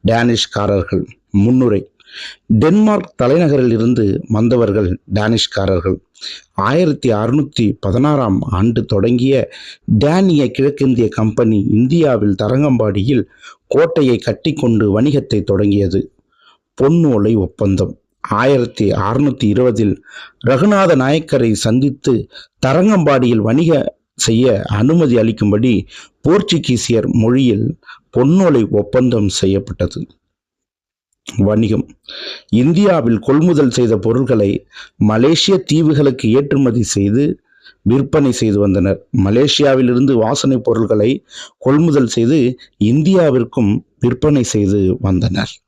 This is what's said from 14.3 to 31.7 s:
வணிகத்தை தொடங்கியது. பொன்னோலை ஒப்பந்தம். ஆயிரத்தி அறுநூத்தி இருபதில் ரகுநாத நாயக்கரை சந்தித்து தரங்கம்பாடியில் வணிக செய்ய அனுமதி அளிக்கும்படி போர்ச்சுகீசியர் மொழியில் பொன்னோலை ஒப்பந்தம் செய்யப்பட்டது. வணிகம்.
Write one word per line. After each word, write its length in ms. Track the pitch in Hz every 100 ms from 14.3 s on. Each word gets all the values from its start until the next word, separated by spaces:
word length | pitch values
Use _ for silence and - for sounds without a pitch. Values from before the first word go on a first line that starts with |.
| 101 165 143 123 113 107
வணிகத்தை 500 | 101 139 139 - 107
தொடங்கியது. 580 | 87 98 101 101 98 92 - _ _ _ _ _ _ -
பொன்னோலை 560 | 135 170 160 113 104 113
ஒப்பந்தம். 580 | 90 - 104 95 90 - _ _
ஆயிரத்தி 600 | - 107 127 139 117 - 101 98
அறுநூத்தி 440 | 98 120 143 123 107
இருபதில் 460 | 101 127 113 107 - - - - _ 120
ரகுநாத 460 | 131 196 202 185 135
நாயக்கரை 560 | 131 156 156 139 120
சந்தித்து 600 | 104 117 120 139 - - 117 107 - - _
தரங்கம்பாடியில் 840 | 131 147 196 208 147 135 123 117 107
வணிக 260 | 127 170 147 - _ _ -
செய்ய 300 | - 113 127 107 -
அனுமதி 460 | 104 123 170 151 117
அளிக்கும்படி 560 | 110 107 104 104 123 101 - - - _
போர்ச்சுகீசியர் 880 | 139 196 196 165 - 120 - 139 123
மொழியில் 540 | 117 110 127 127 107 113 165 - - _
பொன்னோலை 520 | 123 135 180 185 135 98
ஒப்பந்தம் 580 | 104 101 131 127 117 101
செய்யப்பட்டது. 720 | - 95 98 - - 90 - - _ _ _ _ _ _ _ _ _ _ _ - 104
வணிகம். 460 | 101 107 110